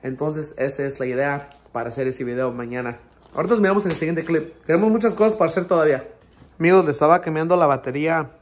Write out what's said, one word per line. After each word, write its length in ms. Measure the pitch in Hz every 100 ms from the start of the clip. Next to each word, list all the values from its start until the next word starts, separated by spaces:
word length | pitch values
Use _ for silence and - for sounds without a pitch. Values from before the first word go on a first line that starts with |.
Entonces, 500 | 135 131 151 156 151 -
esa 280 | 135 139 139
es 140 | 135
la 60 | 127
idea 440 | 123 143 143 139 - _
para 180 | 120 117
hacer 180 | 117 131
ese 160 | 131
video 280 | 123 120 131
mañana. 480 | 120 120 123 123 120 - _ _
Ahorita 200 | - 170
nos 80 | 233
miramos 240 | 196 202 196
en 60 |
el 60 | 156
siguiente 260 | 160 170
clip. 300 | 160 165 160 - -
Tenemos 260 | 165 214
muchas 220 | 220 226
cosas 240 | - 220 220
para 140 | 165
hacer 140 | 175 180
todavía. 420 | 175 156 131 - - _ _ - _
Amigos, 260 | 165 185 160
le 60 |
estaba 300 | 139 147 170
cambiando 340 | 175 156 165 180
la 100 | 156
batería 680 | 135 131 139 156 165 151 -